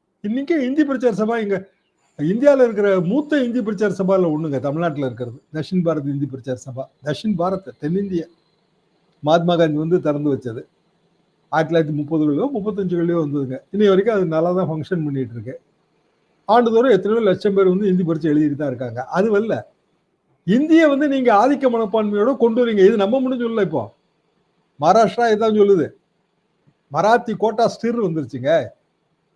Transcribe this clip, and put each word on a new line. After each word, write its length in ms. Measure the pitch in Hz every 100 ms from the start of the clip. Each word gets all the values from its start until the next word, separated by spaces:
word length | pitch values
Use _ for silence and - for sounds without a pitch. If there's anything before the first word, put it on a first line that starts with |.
| _ _
இன்னைக்கு 440 | 208 247 285 330 254
இந்தி 200 | 285 294
பிரச்சார 280 | 254 247 196
சபா 260 | 214 233
இங்க 260 | 202 190 190 _ _ _ _ -
இந்தியால 460 | 151 220 285 269
இருக்கிற 360 | 240 202 202 190
மூத்த 440 | 170 262 294 294
இந்தி 180 | 247 240
பிரச்சார 320 | 214 202 208
சபால 280 | 185 185 196
ஒண்ணுங்க 380 | 175 151 160 135
தமிழ்நாட்டுல 460 | 139 156 170 143 131
இருக்கிறது, 360 | 110 120 120 _
தக்ஷின் 320 | 156 143 185 165
பாரத் 220 | 151 139
இந்தி 180 | 139 139
பிரச்சார 320 | 123 131 127 135
சபா, 420 | 127 - _ 143
தக்ஷின் 300 | 143 220 180
பாரத் 300 | 180 190 - -
தென்னிந்திய 480 | 151 185 202 175 156 _ _ _ _ _ _ _ _ _
மகாத்மா 360 | 139 170 165 170
காந்தி 220 | 160 151
வந்து 240 | 160 180
திறந்து 320 | 151 147 147
வச்சது. 280 | 131 123 117 - _ _ _ _ _ _ _ _
ஆயிரத்தி 420 | 151 156 165 151
தொள்ளாயிரத்தி 40 | 147
முப்பதுகளிலோ 520 | 143 160 151 143 269
முப்பத்தஞ்சுகளிலோ 640 | 247 208 202 185 175 170 170
வந்ததுங்க. 420 | 151 143 131 131 -
இன்னை 160 | 202 208
வரைக்கும் 280 | 190 208 208
அது 100 | 175
நல்லா 260 | 160 175
தான் 180 | 180 156
ஃபங்க்ஷன் 340 | 160 139 180
பண்ணிட்டு 300 | 151 139 120
இருக்கு. 280 | 117 113 - _ _ _ _ _ _ _ _ -
ஆண்டுதோறும் 460 | 233 233 226 262
எத்தனையோ 320 | 190 196 233
லட்சம் 300 | 208 185 208
பேர் 140 | 196 185
வந்து 200 | 185 208
இந்தி 160 | 185
பரீட்சை 280 | 170 160 160
எழுதிட்டு 240 | 151 151 139
தான் 120 | 147
இருக்காங்க. 360 | 120 123 113
அது 360 | 123 170 220 202
வரல. 220 | 220 127 - _ _ _ _ _ _ _ -
இந்தியை 440 | 233 311 320 311
வந்து 180 | 269 294
நீங்க 260 | 269 240
ஆதிக்க 280 | 202 254 285
மனப்பான்மையோட 760 | 269 233 214 220 208 208 226 254
கொண்டு 280 | 233 226 233
வரீங்க. 200 | 208 190
இது 100 | 226
நம்ம 220 | 196 262
மட்டும் 280 | 254 254 233
சொல்லல. 140 | 226
இப்போ 320 | 185 147 104 - _ _ _ _ _ _ _ -
மகாராஷ்டிரா 480 | 151 220 214 - 233
இதான் 300 | 208 220 214
சொல்லுது. 300 | 202 190 120 - _ _ _ _ _ _ _ _ _
மராத்தி 420 | 143 202 233 226 214
கோட்டா 300 | 214 220 220
ஸ்டிர் 340 | - 226 233
வந்துருச்சுங்க. 640 | 190 160 127 131 135 165 110 - _ _ _ _ _